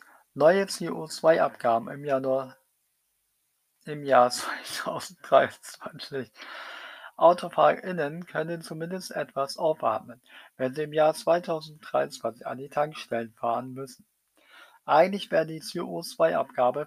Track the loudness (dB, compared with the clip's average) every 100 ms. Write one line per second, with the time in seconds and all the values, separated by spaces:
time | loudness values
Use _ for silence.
0 | _ -20 _ 4 6 6 2 -4 -6 -6
1 | -10 0 4 4 2 0 0 0 -2 -8
2 | -2 0 2 0 -2 -12 _ _ _ _
3 | _ _ _ _ _ _ _ _ -14 -8
4 | 4 6 6 2 -6 -8 -10 -8 -6 -8
5 | -10 -16 4 6 6 0 -18 -16 -16 -14
6 | -10 -10 -10 -14 -16 -14 -14 -14 -16 -16
7 | -16 4 6 6 2 4 6 4 -2 -4
8 | -4 -6 -8 -6 -6 -6 -10 -10 -8 -8
9 | -8 -8 -6 -4 -6 -2 -2 0 -2 -2
10 | -6 -20 _ -20 -18 -6 -4 -4 -4 2
11 | 2 2 2 0 0 -6 -8 -18 -4 -2
12 | -2 -4 -8 -8 -10 -10 -6 -2 -2 -4
13 | -6 -6 -6 -6 -2 -2 -4 -10 -14 -16
14 | _ _ _ _ _ -20 -20 _ 2 4
15 | 4 2 -2 0 0 -4 -10 -8 -6 -8
16 | -8 0 2 2 -2 0 0 0